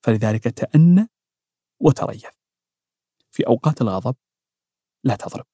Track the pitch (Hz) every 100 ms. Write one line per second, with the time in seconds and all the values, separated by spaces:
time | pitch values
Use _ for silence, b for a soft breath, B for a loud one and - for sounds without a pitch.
0 | - 110 110 110 120 - - 151 165 180
1 | 226 _ _ _ _ _ _ _ 156 139
2 | - - - _ _ _ _ _ _ _
3 | _ _ _ - - 117 156 151 113 95
4 | 123 127 _ _ _ _ _ _ _ _
5 | 131 110 - - -